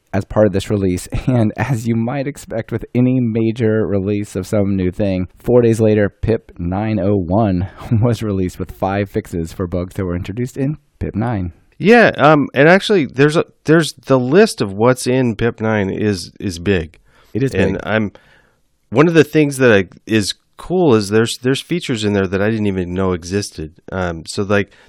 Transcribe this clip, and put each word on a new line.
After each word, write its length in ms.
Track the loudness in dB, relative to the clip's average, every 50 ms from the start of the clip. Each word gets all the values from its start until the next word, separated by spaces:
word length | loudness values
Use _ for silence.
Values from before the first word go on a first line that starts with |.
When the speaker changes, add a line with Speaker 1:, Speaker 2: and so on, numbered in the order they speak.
| _ _
Speaker 1:
as 140 | -6 -6 -6
part 200 | -2 0 2 2
of 60 | 2
this 180 | 2 -2 -2 -2
release, 380 | -2 -2 0 -2 -2 -2 -4 -6
<laughs> 200 | -6 -4 -2 0
and 260 | 0 2 0 0 0
as 320 | -2 -4 -4 -4 -4 -2 -2
you 80 | -2
might 320 | -2 -2 -2 -4 -6 -6 -8
expect 460 | -8 -10 -12 -10 -8 -8 -6 -6 -8
with 100 | -8 -8 -4 0
any 260 | 0 2 2 2 0
major 640 | 0 0 0 0 0 0 0 0 0 0 0 0 0 0
release 480 | -2 -2 -2 -2 -2 -4 -4 -6 -6
of 100 | -8 -6
some 300 | -2 -2 0 0 0 0
new 160 | 0 0 -2
thing, 380 | -2 -2 -2 -2 -2 -2 -4 -6 _ -8
four 220 | -2 2 4 4
days 180 | 4 4 4 4
later, 300 | 2 2 4 2 2 0
pip 420 | -2 _ -2 -2 -2 -2 -4 -10 -14 -10
nine 400 | -8 -6 -4 -4 -4 -4 -4 -2
oh 160 | 0 0 0
one 540 | 0 0 0 0 2 2 2 0 0 -2 -4 -8 -14 -6
<laughs> 160 | -2 0 0 2
was 180 | 0 0 -2
released 380 | -2 -4 -2 -2 -2 -4 -4 -8
with 120 | -10 -12
five 380 | -8 -6 -4 -2 -2 -2 -4 -4
fixes 440 | -4 -6 -8 -6 -6 -6 -6 -6 -6
for 140 | -8 -6 -6
bugs 280 | -4 -6 -6 -6 -8
that 80 | -8 -6
were 140 | -6 -6 -6
introduced 400 | -6 -8 -8 -8 -8 -8 -6 -6
in 180 | -4 -4 -4 -6 _ _ _ _
pip 160 | -10 -6 -4
nine. 380 | -4 -4 -4 -4 -4 -6 -6 -10 _ _ _ _ _
Speaker 2:
Yeah, 320 | 4 6 6 6 6 4 4 4
um, 300 | 4 4 4 4 2 0 2
and 160 | 4 4 6
actually, 380 | 6 4 4 2 0 0 0 -2
there's 280 | 0 2 2 2 2
a, 100 | 0 -2 -2 _ _ _
there's 300 | 2 4 4 4 0 -4
the 260 | -10 _ 0 2 2
list 420 | 2 2 4 4 4 4 2 -2
of 100 | -4 -4
what's 360 | -2 2 2 2 2 2 0 0
in 280 | 0 2 2 0 0
pip 240 | 0 -2 -2 -2 -2
nine 300 | -2 -2 0 0 0 -2
is, 420 | -2 -2 0 0 0 -2 -4 -10 -14 -10
is 200 | -8 -8 -8 -4
big. 400 | -2 0 0 0 -2 -4 -10 _ _ _ _ _ _ _ -4
Speaker 1:
It 80 | -2
is 120 | -2 -2 0
Speaker 2:
And 200 | 0 0 0 -2
Speaker 1:
big. 80 | -4 -4
Speaker 2:
I'm, 280 | -2 -2 -2 -2 -2 -6 -12 _ _ _ _ _ _ _ _ _ _ _ _ _ _
one 180 | 2 2 2 6
of 80 | 6
the 80 | 4 4
things 340 | 4 4 2 2 2 2 2
that 160 | 4 4 6
I, 160 | 4 2 0 -8 -16 _
is 300 | -2 0 0 0 -2 -6 -10 _ _ _
cool 380 | -20 -10 -4 -2 2 4 4 4
is 160 | 4 2 2
there's, 300 | 2 0 0 0 -2 -4
there's 220 | -2 -2 -2 -2
features 440 | -4 -6 -6 -6 -4 -4 -4 -2 -2
in 80 | 0 0
there 140 | 0 0 0
that 140 | -2 -2
I 100 | -2 -2
didn't 160 | -2 -2 -2 -2
even 260 | -2 -2 -4 -4 -4
know 180 | -2 -2 -2 -2
existed. 680 | -4 -6 -6 -4 -4 -6 -6 -10 -12 -14 -14 -14 _ _ -10
Um, 320 | -8 -6 -6 -6 -6 -8 -10 -10
so, 160 | -8 -6 -4
like, 280 | 0 0 0 -2 -2 _ _ _